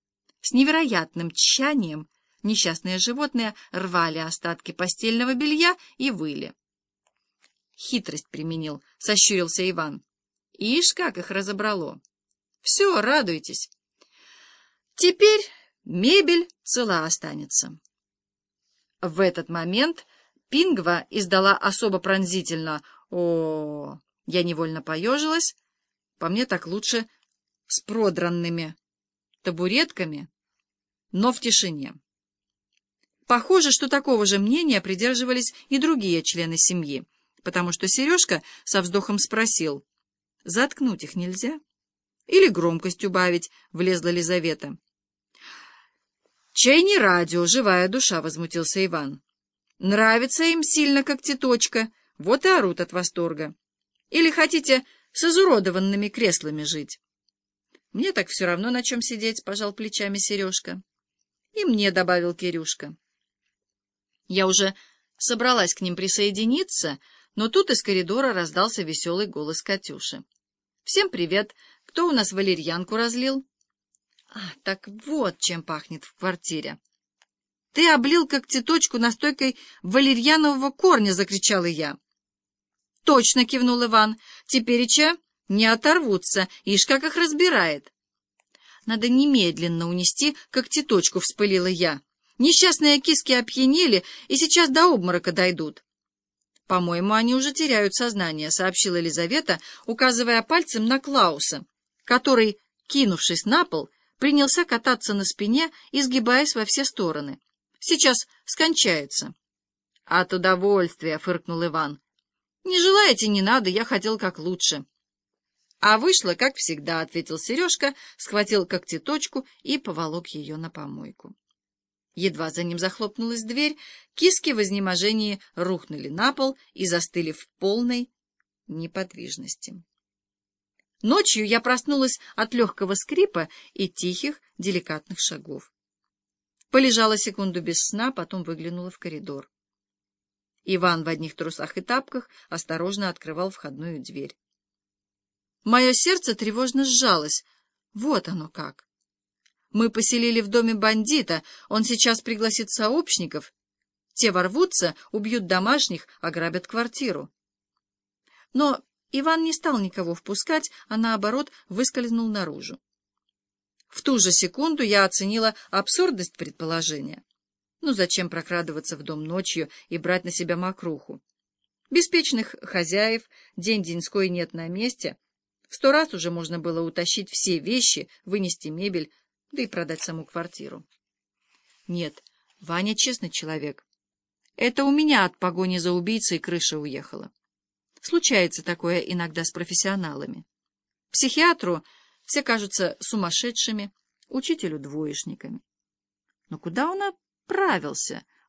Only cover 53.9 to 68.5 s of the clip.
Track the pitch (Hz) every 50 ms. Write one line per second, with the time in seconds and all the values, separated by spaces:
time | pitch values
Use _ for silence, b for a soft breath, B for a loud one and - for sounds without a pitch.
53.9 | _ _ _ _ - 320 330 320 311 339 311 311 - 311 - - 269 254 - b
54.9 | b b b b b - 330 339 330 370 392 370 269 214 185 190 175 190 190 196
55.9 | 202 202 208 208 - 226 226 190 160 - - 151 151 151 151 139 156 151 147 -
56.9 | - - _ _ _ _ _ _ _ _ _ _ _ _ _ _ _ _ _ _
57.9 | - 196 294 392 - 220 175 - - - 190 175 175 175 208 247 247 247 233 -
58.9 | 254 240 233 - 240 208 214 226 220 - - 196 202 202 214 208 202 - 220 214
59.9 | - - 208 196 196 202 - - 208 196 196 185 196 - - - 180 190 - _
60.9 | _ _ _ _ _ _ _ _ _ _ _ _ - 427 415 320 226 208 202 196
61.9 | 175 190 180 180 180 175 170 175 170 - 180 180 165 165 156 - - - - -
62.9 | 160 - _ _ _ _ _ _ _ _ _ _ _ _ _ _ _ _ _ _
63.9 | _ _ _ _ _ _ _ - 185 190 190 190 185 - 196 190 196 b b b
64.9 | b b b b b b - - 240 220 247 254 247 233 185 175 - - 190 180
65.9 | 175 175 185 185 - 208 202 208 190 202 220 226 262 330 381 - - - - 156
66.9 | 143 - b b b b b b b 208 214 226 - 381 392 - - - - 208
67.9 | 196 185 175 165 208 254 269 262 214 180 170 156